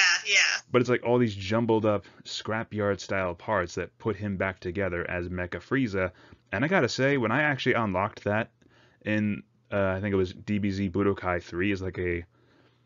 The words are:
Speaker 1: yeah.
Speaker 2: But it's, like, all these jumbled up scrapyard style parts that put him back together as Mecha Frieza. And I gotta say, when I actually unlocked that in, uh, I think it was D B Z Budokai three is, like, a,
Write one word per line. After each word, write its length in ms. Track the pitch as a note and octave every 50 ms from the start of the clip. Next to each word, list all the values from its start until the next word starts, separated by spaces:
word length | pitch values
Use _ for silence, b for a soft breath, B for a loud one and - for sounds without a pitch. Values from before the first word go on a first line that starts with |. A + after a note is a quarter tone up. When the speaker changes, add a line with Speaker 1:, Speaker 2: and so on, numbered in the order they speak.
| F#3+ F3+ F3 F#3 -
Speaker 1:
yeah. 120 | G#3 G3+ F#3+ F3 D3 - - - -
Speaker 2:
But 120 | - B2 A#2+
it's, 80 | A#2+
like, 140 | B2 - -
all 140 | A2+ A#2+ B2
these 160 | B2 A2+ G2+
jumbled 520 | G2 F#2+ F#2+ A2 A#2 A#2+ A2+ A2+ A2 G#2
up 180 | G#2+ G#2 G2 - B B B B
scrapyard 760 | - - - - - G#2+ A2+ A#2 - G#2 G#2 G2+ G2+ G2 F#2+
style 340 | - - G#2 G2 F#2 F2+ E2+
parts 420 | - - - A2 G2 F2 F2 -
that 200 | F2+ F2 - _ -
put 180 | - A2+ G2+
him 200 | F#2 G#2 G#2 G2
back 240 | F2+ F#2+ F#2+ F#2 -
together 480 | - F#2 E2+ G2 G2 F2+ F2 F2 E2 -
as 180 | F2+ F2+ F2 F2+
Mecha 320 | F2+ F2+ F2+ F2 - E2+
Frieza. 520 | - - C3 C3+ C3 G#2+ F#2+ F#2+ F#2 F2 - B B B B B B B -
And 120 | G2 C3+
I 40 | D#3+
gotta 200 | G3 F#3 C3+ A2
say, 280 | - - C3 C#3 C#3+
when 160 | C3+ A#2 G#2+ A#2
I 100 | C#3+ D3+
actually 300 | D3+ C#3 B2+ - C3 G2+
unlocked 500 | A2+ A2+ G#2 F#2 F#2 G2 G#2+ - - -
that 260 | G#2 G#2 A2 A#2+ - _ _ _ b b b b b b b b
in, 380 | G#2 G#2+ G#2+ G#2+ G#2 G2+ - - _ _ _ _ - G#2+
uh, 220 | G2+ G2 F#2+ F#2
I 40 | F#2+
think 120 | G2+ G#2 G2
it 40 |
was 180 | F#2+ F#2+ F2+ F#2
D 240 | - - - G#2+ G#2
B 120 | G2+ G2+
Z 200 | F#2+ G2 G2+ F#2+
Budokai 520 | E2+ G2+ G2+ G2+ G2 - - F#2 F2+ F2 -
three 300 | - E2+ F2 F#2 G#2 G2
is, 80 | F2+ F#2
like, 160 | F#2 F2+ F#2
a, 260 | F2+ F2 F2 E2+ E2+ - b b b b b b b b b b b